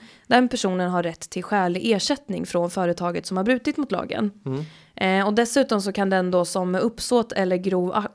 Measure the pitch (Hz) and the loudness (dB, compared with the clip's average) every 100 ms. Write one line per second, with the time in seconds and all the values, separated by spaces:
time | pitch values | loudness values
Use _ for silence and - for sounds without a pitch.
0 | - - - 240 254 - 196 185 180 180 | -8 -14 2 4 4 2 0 0 0 0
1 | 170 165 - 185 175 208 180 180 226 202 | -2 -6 -10 -8 -2 0 2 0 0 0
2 | - 277 - 175 180 175 175 180 175 175 | 0 -4 -4 -6 -2 0 0 0 0 0
3 | 175 175 - 185 202 254 302 294 277 180 | -2 -4 -4 -2 0 0 0 -2 -2 -2
4 | 170 - 208 - 139 131 156 - - - | -2 -2 -2 -4 -6 -6 -6 -12 -16 -2
5 | 190 190 202 208 233 285 269 214 196 196 | 2 2 2 2 2 2 2 2 -2 -2
6 | 196 190 180 180 175 196 180 185 233 226 | 2 2 2 2 0 -2 -2 0 0 -2
7 | - 240 220 - 185 180 185 185 180 208 | 0 0 2 0 0 0 0 0 0 -2
8 | 208 | -4